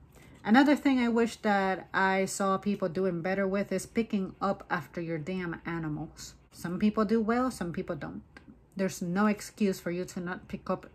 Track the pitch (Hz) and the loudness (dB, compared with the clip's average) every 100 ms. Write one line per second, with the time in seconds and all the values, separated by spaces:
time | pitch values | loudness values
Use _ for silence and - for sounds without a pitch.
0 | - - - - - 226 285 294 285 262 | -16 -20 -20 -8 4 8 8 6 4 4
1 | 240 226 233 - 214 202 190 180 - - | 4 4 2 0 2 2 2 0 -2 0
2 | 190 190 190 - 196 190 208 196 185 170 | 2 2 0 0 0 0 0 0 -2 0
3 | 190 175 170 196 196 196 196 190 - - | 0 0 0 0 0 0 0 -4 -4 -2
4 | 220 208 190 - 190 196 - 180 139 - | 0 0 -2 -2 -2 -2 -4 -6 -4 -8
5 | 165 165 147 185 175 160 - 170 160 151 | -4 -4 -4 -4 -4 -6 -6 -6 -4 -6
6 | 160 - - - _ - 175 175 208 208 | -8 -12 -18 -20 _ -10 -6 0 0 2
7 | 208 226 214 233 262 240 170 160 185 160 | 2 2 2 0 0 -2 -6 -6 -6 -6
8 | 156 185 - - - - _ - 190 - | -8 -10 -16 -20 -20 -20 _ -4 -2 -2
9 | 180 180 214 208 - - 202 185 - 175 | -2 2 2 2 -4 -2 0 0 -4 -6
10 | 180 - 175 180 - 196 - 185 - | -6 -8 -8 -8 -10 -10 -6 -6 -6